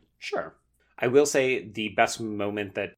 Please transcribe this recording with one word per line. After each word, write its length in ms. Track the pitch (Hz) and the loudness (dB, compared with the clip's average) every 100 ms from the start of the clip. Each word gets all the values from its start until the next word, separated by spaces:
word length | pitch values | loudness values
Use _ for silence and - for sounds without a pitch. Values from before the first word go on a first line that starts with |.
| _ _ | _ _
Sure. 360 | - - 76 - _ _ _ - | -8 -6 -8 -12 _ _ _ -2
I 40 | 123 | 2
will 180 | 135 | 4
say 400 | 147 143 131 120 98 | 4 4 2 0 -4
the 220 | 104 107 | -6 -2
best 300 | 98 117 - | 2 2 0
moment 540 | 113 104 101 104 98 | -6 -4 -4 -4 -6
that 180 | 104 98 | -6 -8